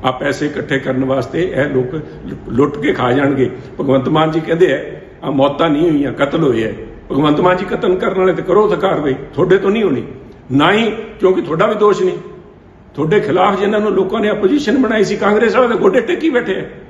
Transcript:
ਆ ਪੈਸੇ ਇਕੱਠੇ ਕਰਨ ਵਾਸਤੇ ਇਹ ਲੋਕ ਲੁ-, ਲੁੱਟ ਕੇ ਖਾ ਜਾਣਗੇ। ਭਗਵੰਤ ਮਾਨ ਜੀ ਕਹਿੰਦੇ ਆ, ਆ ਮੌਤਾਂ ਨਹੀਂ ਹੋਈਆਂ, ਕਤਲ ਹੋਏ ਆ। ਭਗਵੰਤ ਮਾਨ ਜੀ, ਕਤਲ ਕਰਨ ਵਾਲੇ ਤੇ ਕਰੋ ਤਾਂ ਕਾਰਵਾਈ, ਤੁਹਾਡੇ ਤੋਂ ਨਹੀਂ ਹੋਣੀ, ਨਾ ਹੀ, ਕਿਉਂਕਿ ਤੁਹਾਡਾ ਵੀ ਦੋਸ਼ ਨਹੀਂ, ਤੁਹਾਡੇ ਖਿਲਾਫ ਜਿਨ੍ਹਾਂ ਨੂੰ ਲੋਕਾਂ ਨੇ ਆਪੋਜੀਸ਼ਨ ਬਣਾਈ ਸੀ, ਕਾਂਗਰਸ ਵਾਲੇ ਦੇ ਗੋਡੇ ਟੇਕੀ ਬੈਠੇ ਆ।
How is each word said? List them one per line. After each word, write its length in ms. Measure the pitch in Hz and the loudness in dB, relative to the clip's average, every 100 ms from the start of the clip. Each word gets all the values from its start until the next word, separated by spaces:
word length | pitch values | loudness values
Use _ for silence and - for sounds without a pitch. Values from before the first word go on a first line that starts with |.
| 127 | -2
ਆ 60 | |
ਪੈਸੇ 340 | 127 143 131 147 | -2 -4 -2 -4
ਇਕੱਠੇ 340 | - - 139 | -4 -4 -4
ਕਰਨ 260 | 135 131 131 | -2 -2 0
ਵਾਸਤੇ 480 | 131 123 160 180 175 | 0 -2 -2 -2 -2
ਇਹ 100 | 147 | 0
ਲੋਕ 300 | 131 123 160 | 0 -2 -6
ਲੁ-, 560 | - - - - - | -10 -14 -14 -12 -6
ਲੁੱਟ 260 | 117 143 143 | 0 0 2
ਕੇ 160 | - | -2
ਖਾ 180 | 127 123 | 0 2
ਜਾਣਗੇ। 380 | 127 143 135 123 - - - | 2 2 2 0 -2 -14 -8
ਭਗਵੰਤ 300 | 139 131 127 | 0 2 2
ਮਾਨ 220 | 156 160 | 2 2
ਜੀ 80 | 160 | 0
ਕਹਿੰਦੇ 340 | 160 165 180 | -2 2 4
ਆ, 60 | 143 - - - - | 2 -4 -12 -16 -12
ਆ 80 | 156 | -4
ਮੌਤਾਂ 380 | 131 143 - 165 | 2 2 2 0
ਨਹੀਂ 220 | 147 170 | 2 2
ਹੋਈਆਂ, 220 | 147 139 | 2 0
ਕਤਲ 300 | 117 143 165 | -2 -2 0
ਹੋਏ 220 | 151 120 110 | 2 2 -2
ਆ। 60 | - - - - | -6 -12 -16 -6
ਭਗਵੰਤ 300 | - 151 147 | 0 2 2
ਮਾਨ 160 | 180 185 | 2 0
ਜੀ, 80 | 196 | -2
ਕਤਲ 300 | - 208 185 | -2 0 0
ਕਰਨ 240 | - 185 | 0 0
ਵਾਲੇ 140 | 185 | 0
ਤੇ 80 | 170 | 0
ਕਰੋ 260 | 170 185 214 | 2 2 2
ਤਾਂ 100 | 170 | 2
ਕਾਰਵਾਈ, 360 | 185 156 147 | 0 0 -2
ਤੁਹਾਡੇ 440 | 131 - - 180 190 | -4 -6 -2 2 4
ਤੋਂ 140 | 196 | 2
ਨਹੀਂ 120 | 214 | 0
ਹੋਣੀ, 200 | 202 127 - - - - - | 0 -2 -6 -14 -20 -20 -2
ਨਾ 220 | 131 160 | 2 4
ਹੀ, 180 | 208 226 - - - | 2 0 -2 -10 -2
ਕਿਉਂਕਿ 220 | 175 185 | 2 2
ਤੁਹਾਡਾ 260 | - 165 214 | 0 0 0
ਵੀ 80 | 208 | 4
ਦੋਸ਼ 260 | 208 196 | 2 4
ਨਹੀਂ, 160 | 185 175 - - - - - - - - | 0 -2 -10 -18 -20 -20 -20 -20 -18 -4
ਤੁਹਾਡੇ 240 | 160 202 | 0 2
ਖਿਲਾਫ 400 | - 175 190 196 | 2 2 2 2
ਜਿਨ੍ਹਾਂ 220 | 202 214 | 0 0
ਨੂੰ 100 | 214 | 0
ਲੋਕਾਂ 280 | 190 190 - | 0 0 0
ਨੇ 100 | 208 | -2
ਆਪੋਜੀਸ਼ਨ 520 | 202 185 285 - 254 | 0 2 2 2 2
ਬਣਾਈ 220 | 240 220 | 2 2
ਸੀ, 120 | 190 202 | 0 0
ਕਾਂਗਰਸ 400 | 202 214 233 208 | 0 2 2 2
ਵਾਲੇ 120 | 240 | 2
ਦੇ 80 | 214 | 4
ਗੋਡੇ 260 | - 175 | 2 2
ਟੇਕੀ 280 | 156 - 320 | 0 0 0
ਬੈਠੇ 260 | 247 175 185 | 0 -2 -6
ਆ। 80 | 151 - | -6 -14